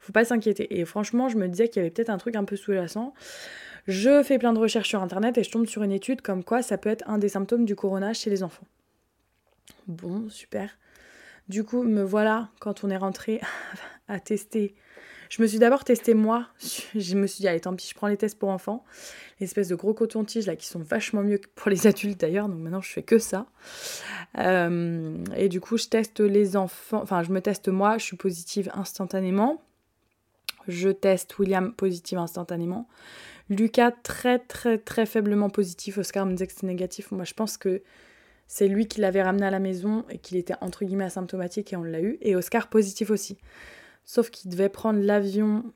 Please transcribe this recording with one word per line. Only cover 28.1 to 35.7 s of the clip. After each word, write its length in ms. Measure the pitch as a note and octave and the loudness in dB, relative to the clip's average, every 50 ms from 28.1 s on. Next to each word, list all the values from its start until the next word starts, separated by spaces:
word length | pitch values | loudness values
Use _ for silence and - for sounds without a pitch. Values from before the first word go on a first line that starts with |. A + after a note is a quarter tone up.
| - F3 | -10 -4
positive 520 | - G3 F3+ E3 E3+ - - G3+ F#3+ F#3 - | -4 -4 -4 -4 -10 -6 -4 -4 -4 -4 -4
instantanément. 880 | G3 G3 - - - G3 F3 - F#3+ F#3+ F#3 F#3 G3 G#3+ B3+ D#4 D#4+ _ _ _ _ _ _ _ _ _ _ _ _ _ _ _ _ _ - - _ - - | -8 -8 -8 -6 -8 -8 -4 -2 -2 0 0 2 2 2 2 2 -2 _ _ _ _ _ _ _ _ _ _ _ _ _ _ _ _ _ -14 -14 _ -8 -8
Je 220 | F3+ F3 F3+ G3 | -6 0 2 0
teste 480 | G3 G3 - G3 F#3+ F3+ - _ - - | 0 2 4 2 4 2 0 _ -2 -2
William 340 | G3+ F#3+ F#3+ F#3 F#3 F#3+ A#3+ | 0 2 2 2 0 -2 -2
positif 460 | - G3 F#3+ F3+ F3 - - - F3+ | -2 -2 -2 -2 -2 -6 -6 -4 -4
instantanément. 680 | E3+ E3 - F3+ F3 - F3+ E3+ E3+ E3+ F#3 G#3+ A#3+ _ _ - - - - - - - - - - _ | -4 -4 -6 -8 -8 -6 -4 -4 -4 -4 -4 -6 -8 _ _ -20 -20 -20 -20 -20 -20 -20 -20 -20 -6 _
Lucas, 420 | G3+ G3 A3 A3 A3 - A#3+ A#3+ | 0 2 2 2 6 6 4 4
très, 480 | A#3+ - _ - - - - B3 B3 B3 | 4 0 _ -10 -10 -2 2 2 2 2
très, 380 | B3 _ - - - A#3+ A3+ | 2 _ -16 -2 0 2 2
très 300 | G#3+ A3 - - - A3+ | 2 0 -4 0 0 0
faiblement 420 | G#3+ - A3+ G#3 G#3 G#3 G3+ G#3 G3 | 2 2 0 2 4 4 4 2 2
positif. 480 | G3+ - G3+ F3+ | 2 0 0 0